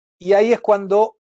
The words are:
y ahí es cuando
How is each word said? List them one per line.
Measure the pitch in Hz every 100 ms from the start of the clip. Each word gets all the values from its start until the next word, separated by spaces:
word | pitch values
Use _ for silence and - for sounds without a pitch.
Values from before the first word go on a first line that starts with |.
| _ _
y | 180
ahí | 202 226
es | 220
cuando | - 202 190 202 220 _